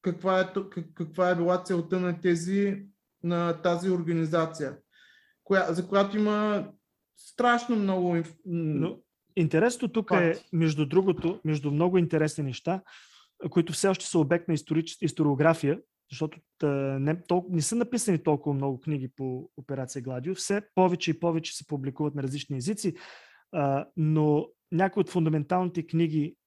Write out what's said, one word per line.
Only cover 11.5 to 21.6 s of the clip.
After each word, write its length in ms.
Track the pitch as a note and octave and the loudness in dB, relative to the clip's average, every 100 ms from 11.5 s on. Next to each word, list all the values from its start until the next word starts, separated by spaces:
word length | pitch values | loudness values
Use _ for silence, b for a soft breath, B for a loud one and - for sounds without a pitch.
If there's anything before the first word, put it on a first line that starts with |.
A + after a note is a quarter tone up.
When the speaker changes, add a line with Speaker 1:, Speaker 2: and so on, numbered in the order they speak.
| D3+ C#3+ | -2 -2
Speaker 2:
много 280 | D3 F3 F#3 | 0 2 2
интересни 460 | E3+ D#3+ D#3 - | 2 0 0 -2
неща, 380 | C#3+ A#2+ - F#3+ - B B B B _ D#3 | -6 -6 -4 -4 -6 B B B B _ -2
които 220 | F3+ E3 | 0 0
все 160 | D#3 G3 | 0 0
още 180 | F#3 - | 0 0
са 120 | F3 | 0
обект 300 | C#3+ E3+ E3+ | 2 0 0
на 60 | |
историч-, 440 | D#3 - D#3 E3 - | -4 0 -2 -2 -4
историография, 800 | E3+ - D3+ C3+ D#3 E3 C#3+ E3+ - _ _ | -6 0 0 4 4 4 0 -2 -6 _ _
защото, 280 | B2+ D#3 D#3+ _ _ | -8 -8 -8 _ _
а, 40 | D3+ C#3 C#3 C3+ | -2 0 -2 -2
не 240 | C#3 E3+ | -2 -2
тол-, 240 | - F3+ F3+ | 0 0 0
не 120 | F3 | -2
са 140 | D3 A3+ | 0 0
написани 460 | A#3+ B3 - E3 | 0 -2 0 0
толкова 320 | - D3 - | 2 0 0
много 260 | C#3 C#3 B2+ | -2 -2 -4
книги 280 | - D3 C3 - | -4 -4 -6 -8
по 340 | C3+ B2+ - - | -8 -8 -10 -18
Операция 460 | B2+ C3+ B2+ C#3 | -10 -8 -6 -8
Гладио. 320 | B2 B2+ C#3 | -8 -6 -6
Все 280 | F#3+ - G3+ G#3 | -6 -4 -4 -2
повече 360 | - F#3 F3 - | 4 4 4 -2
и 100 | D#3+ | 0
повече 360 | E3+ E3 D#3+ | 0 0 -4
се 100 | - | -12